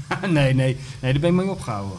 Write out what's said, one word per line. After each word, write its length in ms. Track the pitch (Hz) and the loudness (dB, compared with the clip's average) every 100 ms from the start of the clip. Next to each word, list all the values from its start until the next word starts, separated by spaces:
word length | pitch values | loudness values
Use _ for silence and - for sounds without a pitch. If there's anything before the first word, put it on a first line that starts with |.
| - | -6
<laughs> 220 | 180 196 | -4 0
Nee, 240 | 156 135 | 2 4
nee, 0 | |
nee, 220 | 131 131 127 - - | 4 2 0 -6 -6
daar 200 | 131 139 | -2 2
ben 100 | 170 | 2
ik 60 | 180 | 2
mee 140 | 190 | 2
opgehouden. 460 | 185 - 107 101 | -4 -6 -6 -6